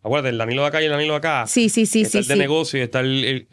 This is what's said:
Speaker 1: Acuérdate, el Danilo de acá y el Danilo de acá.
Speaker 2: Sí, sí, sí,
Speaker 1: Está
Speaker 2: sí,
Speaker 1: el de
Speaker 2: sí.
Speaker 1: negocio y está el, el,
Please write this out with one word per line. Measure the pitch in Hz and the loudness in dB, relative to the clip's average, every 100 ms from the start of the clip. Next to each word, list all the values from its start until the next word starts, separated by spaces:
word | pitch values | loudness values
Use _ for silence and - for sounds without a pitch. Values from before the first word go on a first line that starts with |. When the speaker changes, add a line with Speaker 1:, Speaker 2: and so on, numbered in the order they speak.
Speaker 1:
Acuérdate, | 107 143 131 | -4 -2 -2
el | 120 | -2
Danilo | 113 127 | -2 0
de | 143 | 0
acá | 156 | 0
y | 156 | 0
el | |
Danilo | 147 151 | 0 0
de | 147 | -2
acá. | 160 143 110 | 0 -2 0
Speaker 2:
Sí, | - 226 | 2 2
sí, | 233 214 | 2 2
sí, | 226 | 2
Speaker 1:
Está | 214 | 2
Speaker 2:
sí, | 208 | 0
Speaker 1:
el | 196 | 0
de | 143 | 0
Speaker 2:
sí. | |
Speaker 1:
negocio | 139 156 151 139 | 2 0 0 -2
y | |
está | 120 131 | -2 0
el, | 131 135 127 | 0 0 -2
el, | 131 - | -4 -8